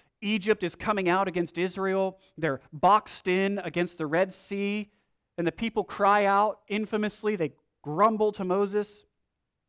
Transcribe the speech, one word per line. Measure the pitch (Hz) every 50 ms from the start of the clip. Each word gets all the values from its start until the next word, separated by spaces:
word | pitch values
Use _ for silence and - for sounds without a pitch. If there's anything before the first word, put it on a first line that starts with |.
| _ _ _ _
Egypt | - 202 214 220 175 214 214 214 -
is | 170 -
coming | - - 220 208 196 185 175
out | 175 190 196 190
against | 165 180 175 - - 170
Israel. | 180 185 180 196 190 190 190 190 190 190 185 _ _ _ _ -
They're | 156 156 135 131 - _ -
boxed | 147 - 180 202 214 - - - - - 185
in | 180 185 196 196 202 202
against | 175 170 156 175 175 165 - -
the | 160 143
Red | 151 170 190 190 180
Sea, | - - - 202 202 202 202 202 214 208 - _ _ _ _ _ _ _ _ _ -
and | 170
the | 165
people | - - 226 226 - 220 190
cry | - - - 202 196 208 208 202
out | 196 196 196 208 214 - - _ _
infamously. | 202 214 220 196 - 214 208 208 - - - 214 214
They | 185 160 139 - _ _ _ _ _
grumble | - 143 151 170 202 226 220 208 214 214 202
to | - 196
Moses, | 185 180 196 202 196 196 208 208 - - - _ _ _ _ _ _ _ _ _ _ _ _ _